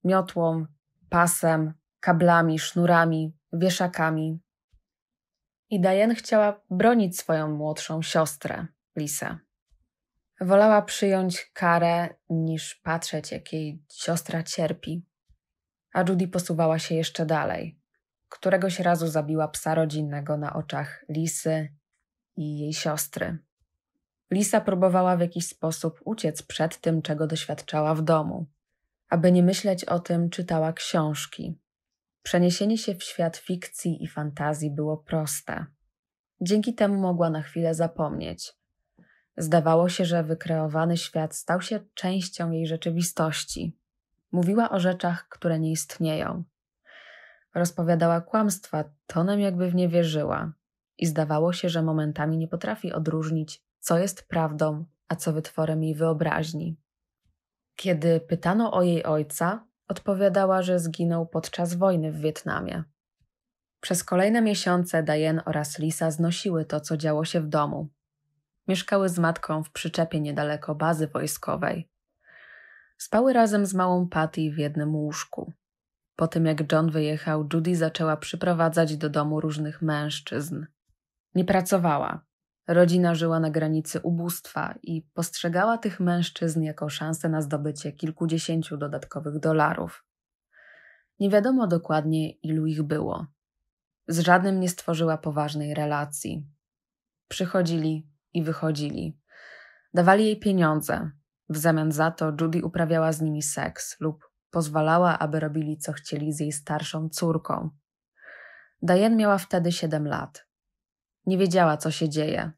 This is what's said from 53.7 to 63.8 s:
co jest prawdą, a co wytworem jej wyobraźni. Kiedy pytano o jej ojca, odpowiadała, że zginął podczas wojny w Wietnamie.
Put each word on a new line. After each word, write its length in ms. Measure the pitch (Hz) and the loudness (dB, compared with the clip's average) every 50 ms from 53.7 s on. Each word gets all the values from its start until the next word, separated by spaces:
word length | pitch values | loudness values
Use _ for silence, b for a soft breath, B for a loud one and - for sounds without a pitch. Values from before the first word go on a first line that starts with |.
| _ _ | _ _
co 200 | - - 170 170 | -2 0 2 2
jest 300 | 185 196 180 - _ _ | 2 -2 -4 -10 _ _
prawdą, 560 | - 170 160 156 151 151 160 156 151 151 165 - _ _ _ _ | -2 -2 -2 -2 0 -2 -2 -2 -2 -4 -8 -12 _ _ _ _
a 80 | 170 | -8
co 160 | 170 - 170 | -4 -2 -2
wytworem 500 | 156 156 156 - - - 156 156 156 160 | -2 -2 -4 -6 -4 -2 -2 0 0 0
jej 120 | 156 160 156 | 0 -2 0
wyobraźni. 840 | 151 160 165 160 151 165 156 147 156 156 160 165 151 165 170 160 _ _ _ _ _ _ _ _ _ _ _ _ _ _ _ _ _ _ _ _ | 0 0 0 2 0 0 0 0 -2 -4 -4 -6 -6 -6 -8 -8 _ _ _ _ _ _ _ _ _ _ _ _ _ _ _ _ _ _ _ _
Kiedy 440 | - - 190 175 156 151 170 165 160 | -6 0 0 0 2 4 4 4 4
pytano 520 | 165 - 170 170 - 170 190 220 233 220 | 2 -2 -4 0 0 2 2 2 2 2
o 100 | - 185 | 2 2
jej 220 | 180 180 170 165 - | 4 4 2 2 2
ojca, 600 | - 156 151 151 147 - - 170 175 202 233 - _ _ _ _ - | 0 0 0 0 -2 -4 -2 -2 -2 -2 -4 -10 _ _ _ _ -10
odpowiadała, 760 | 196 - - - 196 185 202 196 175 196 190 190 190 190 | -10 -6 -2 -2 0 4 4 4 4 4 4 4 4 2
że 160 | 180 185 180 180 | 2 2 0 0
zginął 480 | 165 165 156 - 170 170 170 170 165 | 0 -2 -2 0 0 0 2 0 -2
podczas 480 | 165 - 165 160 - - - 175 175 175 | -2 -4 -6 -6 -6 -4 -4 -4 -2 0
wojny 380 | 175 190 196 180 165 156 156 | 2 2 4 4 2 0 -2
w 80 | 156 156 | -4 -2
Wietnamie. 640 | 147 156 156 - - - - - - - - 170 160 _ _ _ _ _ _ _ _ _ _ _ _ _ _ _ _ _ _ _ | -4 -4 -4 -4 -6 -4 -4 -4 -4 -6 -6 -8 -10 _ _ _ _ _ _ _ _ _ _ _ _ _ _ _ _ _ _ _